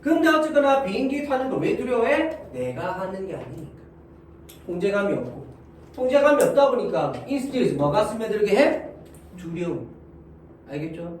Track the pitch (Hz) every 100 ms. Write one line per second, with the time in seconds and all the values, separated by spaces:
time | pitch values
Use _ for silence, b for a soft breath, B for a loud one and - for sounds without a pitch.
0 | 285 330 320 311 311 285 277 269 - 202
1 | 269 285 285 262 254 - - - 247 247
2 | 233 302 320 311 - - 254 226 - -
3 | 190 190 190 147 127 - 156 - - -
4 | - - - - - - - 175 196 196
5 | 202 - 120 - - - - - - -
6 | 254 285 285 285 - - 277 247 202 165
7 | - 123 - 277 - 254 - 139 143 143
8 | 214 226 226 208 196 208 302 - - -
9 | - - - 185 170 165 170 143 120 -
10 | - - - - - - - 147 156 165
11 | 170 170